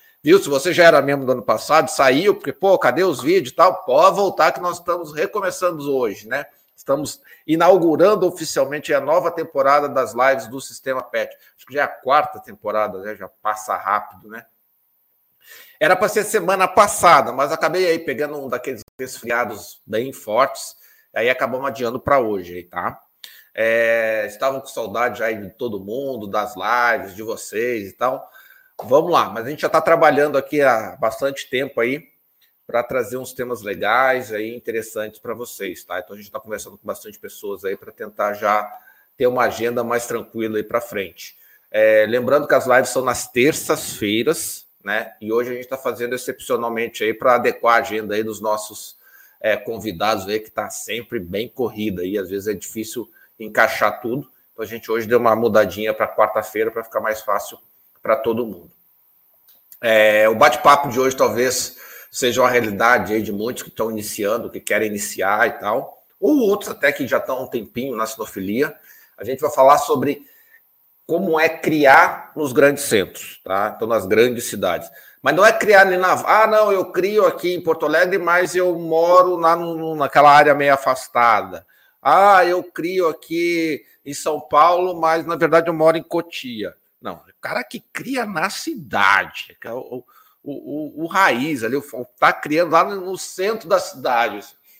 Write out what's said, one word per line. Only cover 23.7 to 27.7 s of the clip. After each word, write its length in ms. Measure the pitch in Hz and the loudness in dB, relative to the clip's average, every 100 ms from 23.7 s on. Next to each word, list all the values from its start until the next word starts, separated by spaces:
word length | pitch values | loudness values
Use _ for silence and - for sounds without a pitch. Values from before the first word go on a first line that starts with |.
| 113 113 117 110 110 104 | 2 2 2 0 -2 -6
estavam 340 | - 135 135 | -4 -4 -4
com 60 | - | -8
saudade 560 | - 110 110 120 107 | -10 -6 -4 -4 -2
aí 180 | 110 104 | -6 -6
de 100 | 98 | -10
todo 300 | - 123 101 | -10 -8 -8
mundo, 460 | 95 123 139 120 101 | -10 -8 -8 -8 -6
das 280 | 107 104 95 | -4 -4 -6
lives, 580 | 101 120 120 110 95 | -2 0 2 0 -4
de 80 | 95 | -12
vocês 680 | 110 98 - 104 123 | -10 -10 -8 -6 -4